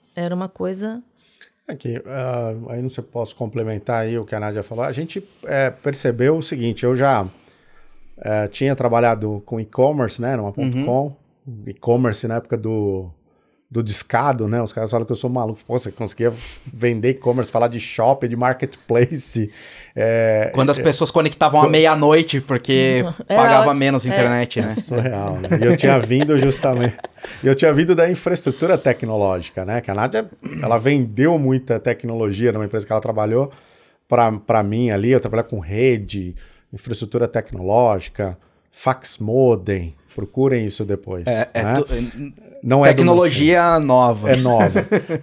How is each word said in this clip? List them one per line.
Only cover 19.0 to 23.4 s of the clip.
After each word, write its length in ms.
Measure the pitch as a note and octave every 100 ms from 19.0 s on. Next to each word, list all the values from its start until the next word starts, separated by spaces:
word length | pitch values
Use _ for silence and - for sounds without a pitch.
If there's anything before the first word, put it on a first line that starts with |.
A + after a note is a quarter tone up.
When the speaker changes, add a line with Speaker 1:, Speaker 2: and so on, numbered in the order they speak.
| B2+ D3+ - A#2 G#2 - - - - -
Speaker 2:
é, 560 | A2 A2+ A2+ G#2+ G#2+
Speaker 3:
Quando 160 | C3 C3+
as 80 | C#3
Speaker 2:
é, 40 |
Speaker 3:
pessoas 260 | D#3 - E3
conectavam 500 | E3+ D#3 - D3+ D3+
à 20 | D3+
Speaker 2:
co- 40 |
Speaker 3:
meia-noite, 720 | D#3 D#3+ D3+ D3 E3 E3 C3+
porque 640 | C3+ B2+ - C3 C3 B2+ E3+ - -
Speaker 1:
Era 140 | G3+